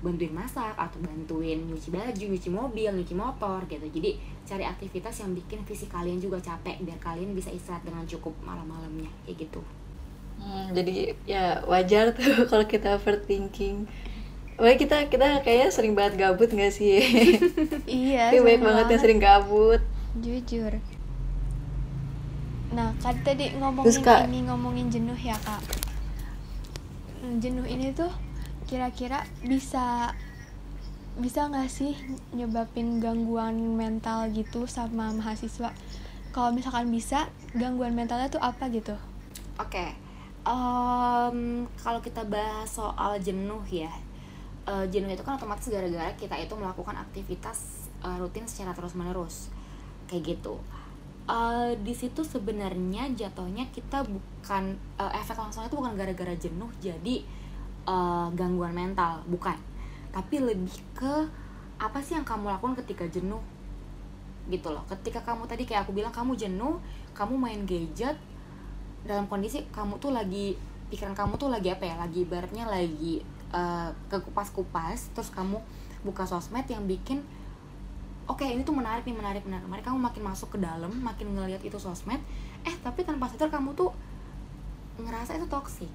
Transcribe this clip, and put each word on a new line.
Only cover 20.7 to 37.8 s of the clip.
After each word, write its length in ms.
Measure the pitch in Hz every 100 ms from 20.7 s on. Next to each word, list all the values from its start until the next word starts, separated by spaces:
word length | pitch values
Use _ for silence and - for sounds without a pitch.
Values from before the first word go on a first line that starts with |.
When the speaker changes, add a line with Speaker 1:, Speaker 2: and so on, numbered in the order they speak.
| 220 - - - - - - - - - - - - - - - - - - -
Speaker 3:
Nah, 240 | 240 226 220
kan 160 | 247 240
tadi 320 | - 277 277 269
ngomongin 400 | 269 262 262 254
Speaker 2:
Terus, 80 |
Kak, 240 | 262 233 247
Speaker 3:
ini, 160 | 247
ngomongin 480 | 254 247 247 247 247
jenuh 240 | 233 226 240
ya, 240 | 247 214
Kak. 240 | 214 208 190 - - - - - - - - - - - - - - -
Hmm, 160 | 254 240
jenuh 240 | 240 254 254
ini 300 | 254 262 269
tuh 160 | 339 - - - - - -
kira-kira 560 | 254 254 254 247 269 - -
bisa, 680 | 240 269 262 269 247 240 240 - - - - - - - - - - -
bisa 300 | 247 294 294
nggak 240 | 277 262
sih 240 | - 277 285 269 262 - 240
nyebabin 640 | 240 226 226 - 233 233
gangguan 560 | 226 226 226 226 226 226 226 226
mental 480 | 220 220 226 226 226 214
gitu 320 | 214 240 247
sama 480 | 247 233 226 220 220
mahasiswa? 560 | 220 214 226 - 233 - - - - - - -
Kalau 160 | 247
misalkan 400 | 240 254 247 240
bisa, 400 | 233 226 269 311 - - 240
gangguan 400 | 247 254